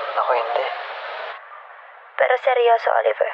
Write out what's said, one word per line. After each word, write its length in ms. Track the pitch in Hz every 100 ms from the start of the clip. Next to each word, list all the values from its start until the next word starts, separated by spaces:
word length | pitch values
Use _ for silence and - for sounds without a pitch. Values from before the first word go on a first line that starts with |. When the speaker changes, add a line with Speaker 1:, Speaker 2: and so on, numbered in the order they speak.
| 143 139
Speaker 1:
ako 120 | -
hindi. 300 | 123 117 117 - - - - - - - - - - - - - - - -
Speaker 2:
Pero 160 | - 247
seryoso, 460 | 269 247 233 226 -
Oliver. 400 | 117 110 - -